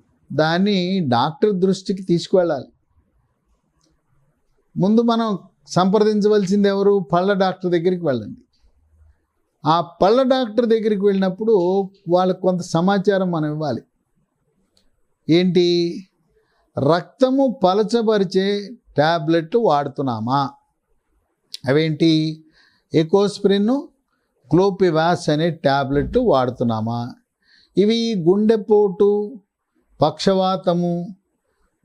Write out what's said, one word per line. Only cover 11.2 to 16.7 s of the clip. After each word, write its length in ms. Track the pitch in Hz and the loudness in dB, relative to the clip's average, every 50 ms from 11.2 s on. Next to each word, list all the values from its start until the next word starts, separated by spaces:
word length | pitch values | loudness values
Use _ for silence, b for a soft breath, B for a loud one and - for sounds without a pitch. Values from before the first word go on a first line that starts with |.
| 190 190 180 - 220 226 226 185 170 180 190 196 196 185 - _ _ 160 | 0 -2 -2 -2 0 0 2 2 2 0 0 -2 -4 -6 -10 _ _ 0
వాళ్ళకు 320 | 175 180 185 185 185 185 | 0 2 2 0 -2 -2
కొంత 200 | 190 185 185 170 | -2 -2 -2 -2
సమాచారం 680 | 175 - - 165 180 196 202 196 185 208 196 185 190 180 | -4 -4 -2 0 0 0 0 0 0 0 0 0 0 -2
మనం 220 | 170 160 151 151 | -2 -4 -4 -4
ఇవ్వాలి. 300 | 151 156 156 143 117 113 - _ _ _ _ _ _ _ _ _ _ _ _ _ _ _ _ _ _ _ _ _ _ _ _ _ _ _ _ 147 | -6 -6 -6 -6 -6 -8 -10 _ _ _ _ _ _ _ _ _ _ _ _ _ _ _ _ _ _ _ _ _ _ _ _ _ _ _ _ 0
ఏంటి? 640 | 156 175 185 185 165 185 175 175 175 175 170 170 170 190 - _ _ _ _ _ _ _ _ _ _ _ _ _ | 0 2 2 2 2 2 2 2 0 0 -2 -4 -6 -10 -14 _ _ _ _ _ _ _ _ _ _ _ _ _